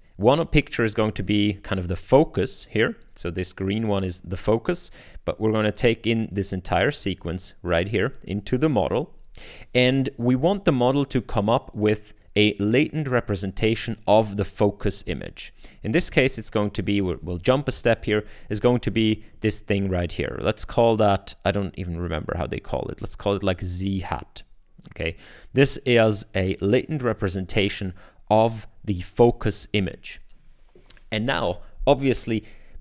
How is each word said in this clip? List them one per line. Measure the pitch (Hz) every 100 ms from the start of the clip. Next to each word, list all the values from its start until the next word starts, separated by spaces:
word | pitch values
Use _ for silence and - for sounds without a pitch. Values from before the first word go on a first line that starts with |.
| _ -
One | 104 147 165
picture | 156 - -
is | 113
going | 104 107
to | -
be | 98 104 104 98
kind | - 95
of | 90
the | 90
focus | - 135 160 - 90 - -
here. | 107 123 - - -
So | 90
this | 87 90
green | - 98 104 113
one | 98
is | 95 87
the | - 92
focus, | - 113 - 175 - - - -
but | - -
we're | 110
gonna | 110 107
take | - 120 113 110
in | 113 113
this | 101 95
entire | 92 - 87 117
sequence | - 101 90 85 90 - -
right | 87 85 98
here | 107 117 -
into | - 101 - 127
the | 156
model. | 117 76 110 160 - - - - - -
And | 123 127 135 131 -
we | 120 131
want | 160 202 190
the |
model | 135 123 143 139
to | 127
come | - - 104
up | 123 -
with | - 107 110 - - - 104
a | 107 -
latent | 104 123 156 156 139
representation | 123 - 98 98 - 110 113 - 110 -
of | 107 107 101
the | 98
focus | - 104 - 101 - -
image. | 80 50 - - - - -
In | -
this | 143 -
case, | - 131 -
it's | -
going | 110 104
to | -
be, | 92 101
we'll, | 92 76
we'll | 80 87
jump | - 135 147
a |
step | 113 120 113 -
here, | 107 107 - -
is | 107
going | 123 123
to | -
be | 107 110 110 - -
this | 110 -
thing | - 101 98
right | 90 87
here. | - - -
Let's | 90 -
call | - - 117 110
that, | 104 98 - -
I | -
don't | 101 95 -
even | 87 82
remember | 87 78 - 82
how | -
they | -
call | - 67 -
it. | -
Let's | - -
call | 101 101
it, |
like, | 98 92
Z | 92 87 95 95
hat. | 87 - - - - - _ - -
Okay, | - 82 82 - - -
this | - 131 - -
is | 120 110 104 - 101
a | 92 -
latent | 98 123 - 156
representation | 123 107 98 95 92 - 101 - 98 - - _ -
of | 110 113 113 - - -
the | 90
focus | 85 - 120 120 - - -
image. | 107 92 - - - - - - - - - - - -
And | 107 120
now, | 127 104 87 - - -
obviously, | 135 135 113 - 110 - - - -